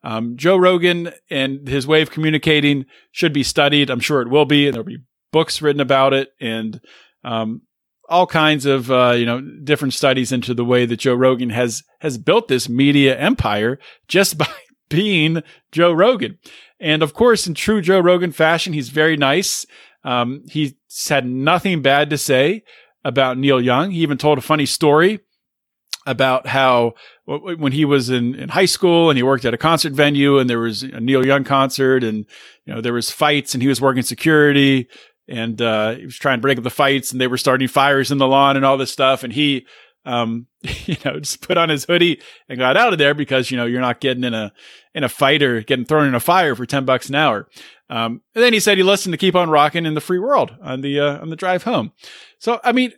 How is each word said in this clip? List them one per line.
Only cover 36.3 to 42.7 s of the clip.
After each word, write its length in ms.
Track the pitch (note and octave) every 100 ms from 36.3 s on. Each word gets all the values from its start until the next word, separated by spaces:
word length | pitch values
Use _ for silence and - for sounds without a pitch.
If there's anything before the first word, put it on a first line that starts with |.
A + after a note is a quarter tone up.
| B2
to 40 |
break 160 | C3 B2+
up 60 |
the 60 | A#2+
fights 420 | - C#3 C#3 -
and 80 | B2+
they 60 | B2+
were 120 | B2
starting 300 | C#3+ B2+ C3
fires 420 | - C#3 C#3 C3
in 80 | C#3
the 80 | C3+
lawn 300 | C3+ C#3 C#3
and 80 | C3+
all 100 | C3+
this 160 | C3
stuff. 320 | - C3+ C3
And 80 | B2+
he, 340 | A#2+ D3 C3+ - - _ _
um, 420 | B2+ A#2+ A2+ A#2 B2
<laughs> 80 | _
you 340 | C3+ - - D#3+
know, 140 | C#3 D#3
just 260 | D3+ - -
put 100 | E3+
on 120 | E3
his 160 | D3
hoodie 360 | - F3 E3+ D3 - - _
and 100 | B2+
got 180 | B2+